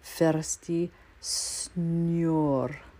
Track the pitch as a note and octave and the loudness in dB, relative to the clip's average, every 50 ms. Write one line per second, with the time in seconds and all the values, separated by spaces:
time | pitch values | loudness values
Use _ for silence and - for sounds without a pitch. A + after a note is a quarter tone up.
0 | - - - - E3 D#3+ D#3 D#3 D#3+ - - - - - E3+ E3+ F3 F3 - - | -18 -16 -2 2 4 4 4 2 0 -4 -8 -10 -6 -4 -2 -2 -2 -4 -6 -14
1 | - - - - - - - - - - - - - - - F3+ E3+ E3 E3 E3+ | -20 -20 -20 -14 -8 -6 -4 -4 -4 -6 -6 -8 -8 -6 -4 -2 -2 0 2 2
2 | E3+ E3+ E3+ E3+ E3 E3 D#3+ D#3 D3+ D3 C#3 C3 B2+ B2+ D3 - - - - | 2 2 2 2 2 2 2 2 2 4 2 2 0 -2 -4 -8 -14 -20 -20